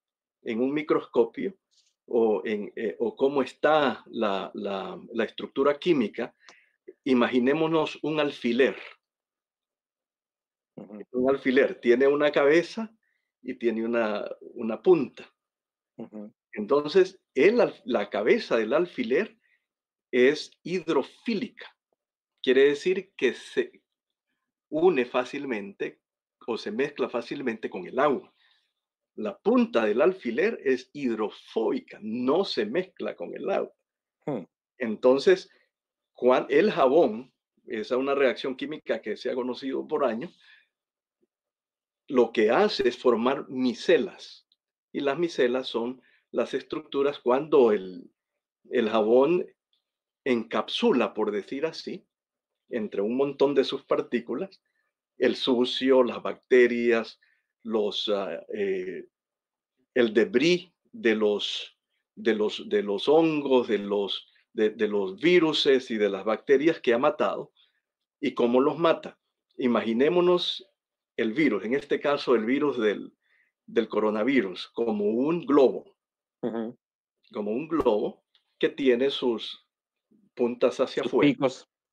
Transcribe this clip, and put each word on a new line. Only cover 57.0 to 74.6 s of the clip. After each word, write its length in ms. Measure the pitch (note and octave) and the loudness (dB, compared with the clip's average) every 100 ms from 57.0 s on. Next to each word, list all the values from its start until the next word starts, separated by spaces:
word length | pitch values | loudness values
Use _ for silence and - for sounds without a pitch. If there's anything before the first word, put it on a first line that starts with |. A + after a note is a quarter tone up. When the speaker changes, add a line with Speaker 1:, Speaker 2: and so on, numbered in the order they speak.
| A2 - _ _ _ _ | -2 -12 _ _ _ _
Speaker 1:
los, 460 | A2+ A2 G#2 - A2 | -4 -2 -2 -2 -4
ah, 340 | G2 F#2 E2 - | -2 -4 -8 -8
eh, 540 | G#2+ G2 F#2 F2+ E2 - _ _ _ _ _ _ _ _ | -4 -2 -4 -6 -10 -14 _ _ _ _ _ _ _ _
el 200 | - A#2 | 2 2
debris 580 | A2 G2 A#2+ E3 F3 - _ _ | 4 2 2 2 0 -4 _ _
de 240 | A#2 A2+ G#2+ | -2 0 2
los, 600 | G#2+ G2+ - - - _ _ _ _ - | 2 0 -4 -8 -12 _ _ _ _ -4
de 180 | A2 | -2
los, 340 | G#2+ G#2+ - G#2 | 0 -2 -4 -4
de 140 | G#2 | -2
los 260 | G2+ G2+ - | -2 -2 2
hongos, 600 | D#3 E3 D3+ C#3 C3 A#2 | 4 4 0 2 2 2
de 100 | G2+ | -2
los, 540 | G2+ G2+ G2 - - _ _ | -2 -2 -2 -6 -12 _ _
de, 180 | A2 G#2+ | -2 -2
de 160 | A2+ G#2+ | 0 -2
los 320 | G2+ F#2+ G2 | -2 -4 -2
viruses 720 | D3+ F3+ D#3+ D3 D3 C3 - | 2 4 4 2 2 2 0
y 60 | A2 | -2
de 120 | G#2 | 0
las 140 | F#2+ | 0
bacterias 560 | G2+ A2 - C3+ D#3+ D#3+ | -4 -2 2 2 2 0
que 140 | - | 0
ha 40 | A#2 | 2
matado. 540 | D3+ D3+ G2+ E2 - _ _ _ _ _ _ _ | 2 0 -2 -4 -10 _ _ _ _ _ _ _
¿Y 140 | C3+ | -6
cómo 280 | - A#2+ B2+ | 0 2 4
los 160 | C#3+ D3 | 2 2
mata? 420 | E3 - - - _ _ _ - | 0 0 -6 -18 _ _ _ -4
Imaginémonos 1080 | B2 A2+ G#2+ A2+ D3 F3+ F3 F3 - - - _ _ _ _ - | 0 0 0 2 2 4 2 2 0 -8 -14 _ _ _ _ -4
el 160 | A2+ | -2
virus, 320 | A#2+ D3 G2+ G#2+ | 0 0 0 -2
en 80 | C#3 | -4
este 240 | - C#3+ | -2 -2
caso 360 | D3 C#3+ - A#2 | -2 -2 2 2
el 100 | A2 | 2
virus 340 | C#3 C#3+ B2 | 0 0 0
del, 340 | G#2+ F#2 - _ _ _ _ _ - | 0 -2 -6 _ _ _ _ _ -6
del 240 | A#2 A2 | -4 -2
coronavirus, 800 | G#2 G#2+ G#2+ A#2 C3+ F#2+ E2+ | 0 0 0 0 0 0 -6